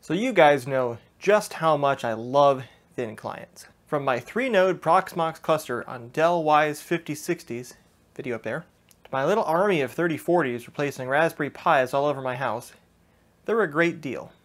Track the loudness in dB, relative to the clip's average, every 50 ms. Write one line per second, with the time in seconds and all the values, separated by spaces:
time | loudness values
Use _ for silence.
0 | _ -4 -4 -2 -2 0 4 6 6 6 6 4 0 -2 -2 -2 -2 -2 -4 -8
1 | _ _ _ _ 2 4 4 4 4 0 -10 -2 2 2 2 2 2 0 0 0
2 | -2 -4 -4 -4 -6 0 4 6 6 6 6 2 -2 -14 _ _ _ _ _ -8
3 | -8 -8 -8 -10 -10 -12 -10 -10 -14 -18 _ -20 -20 -20 _ _ _ _ -4 -2
4 | 0 0 -2 -2 -4 -6 -6 -4 -2 0 2 4 4 4 2 -2 0 2 2 2
5 | 2 0 -4 -4 -4 -4 -4 -6 _ 0 0 0 0 -4 -6 -6 -6 -8 -12 -14
6 | -14 -10 -2 2 2 2 2 2 2 4 4 4 4 2 -2 -6 -6 -4 -4 -4
7 | -4 -6 -10 -10 -4 -6 -6 -6 -6 -12 -10 -10 -10 -14 -18 _ _ _ _ _
8 | _ _ _ -12 -8 -8 -8 -6 -6 -8 -8 -8 -10 _ _ _ _ _ _ _
9 | _ -8 -6 -2 0 0 0 0 0 0 0 0 2 2 2 0 0 -2 -2 -2
10 | -2 -2 -2 -4 -2 0 2 2 2 0 -4 -6 -10 -14 -8 -6 -6 -6 -4 -6
11 | -6 -2 0 2 2 0 0 -4 -6 -6 -6 -4 0 2 4 4 2 2 0 0
12 | 0 0 -2 -2 -4 -6 -6 -4 -4 -4 -4 -6 -8 -12 -20 _ _ _ _ _
13 | _ _ _ _ _ _ _ _ _ -2 0 0 0 0 2 2 0 0 0 -4
14 | -8 -8 -8 -8 -10 -12 -18 _ _